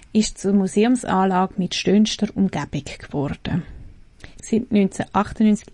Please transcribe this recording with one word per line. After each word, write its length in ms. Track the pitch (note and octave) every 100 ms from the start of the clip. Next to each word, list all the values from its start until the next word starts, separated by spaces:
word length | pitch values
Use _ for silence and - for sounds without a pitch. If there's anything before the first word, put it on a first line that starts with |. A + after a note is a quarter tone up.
| -
ist 260 | A3 G#3+ -
zur 140 | F#3+
Museumsanlage 1000 | G3+ F#3+ G3+ A3+ B3+ - F#3 F#3+ F#3 F#3 -
mit 180 | F3+
schönster 540 | - - G3 G#3+ - G3+
Umgebung 500 | - G3 - - D3 - -
geworden. 640 | - D3 C#3+ - - F3+ - - - - - - - -
Seit 280 | - A3 -
neunzehnhundertachtundneunzig 1000 | G#3 F#3+ - - F#3+ G#3 - G#3+ G#3 -